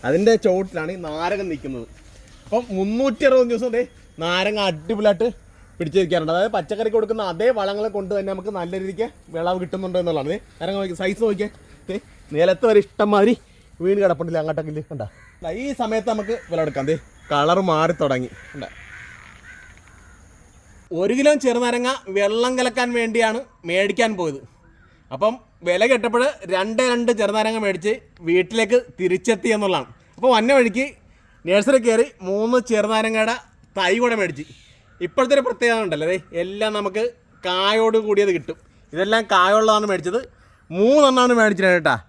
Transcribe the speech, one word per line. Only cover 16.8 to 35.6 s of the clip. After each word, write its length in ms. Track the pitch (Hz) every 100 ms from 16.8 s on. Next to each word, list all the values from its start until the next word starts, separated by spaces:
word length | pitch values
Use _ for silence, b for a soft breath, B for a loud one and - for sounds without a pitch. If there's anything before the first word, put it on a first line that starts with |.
| 135
ദേ, 60 | 160 - - -
കളർ 280 | 143 147 180 185
മാറി 240 | 156 165 165
തുടങ്ങി, 280 | 147 127 127 - -
കണ്ടാ? 180 | 147 113 - - - - - - - - - - - - - - - - - - - _ - - 165
ഒരു 140 | 202 247
കിലോ 160 | 285 294 254
ചെറുനാരങ്ങ 420 | 240 247 240 247 269 196 190
വെള്ളം 340 | 202 220 247 254
കലക്കാൻ 300 | 247 262 247 240
വേണ്ടിയാണ് 400 | 226 226 220 226 277 _ 170
മേടിക്കാൻ 400 | 180 202 202 226 196
പോയത്. 200 | 165 135 - _ _ b b b b
അപ്പം 200 | 131 214 247 _ _ 175
വില 160 | 180 233
കേട്ടപ്പോൾ 320 | 247 226 240 269 - 180
രണ്ടേ 300 | 185 202 226 254
രണ്ട് 180 | 240 233 220
ചെറുനാരങ്ങ 400 | 202 214 220 226
മേടിച്ച് 280 | 202 180 202 220 _ - 165
വീട്ടിലേക്ക് 500 | 180 180 220 196 247 240 -
തിരിച്ചെത്തി 500 | 180 185 - 214 233 214
എന്നുള്ളതാണ്. 320 | 202 165 123 - b -
അപ്പോൾ 140 | 254 226
വന്ന 140 | 226 277
വഴിക്ക് 300 | 233 208 277 - _ b b b 165
നഴ്സറി 300 | 196 208 269
കയറി 220 | 233 226 269 - 185
മൂന്ന് 300 | 196 226 247 247
ചെറുനാരങ്ങയുടെ 640 | 214 208 220 220 220 220 240 - _ _ 190
തൈ 140 | 180 214
കൂടെ 140 | 247 226
മേടിച്ച്. 240 | 180 135 156 - b b b _ 175
ഇപ്പോഴത്തെ 280 | - 254 277
ഒരു 60 | 254
പ്രത്യേകത 340 | 233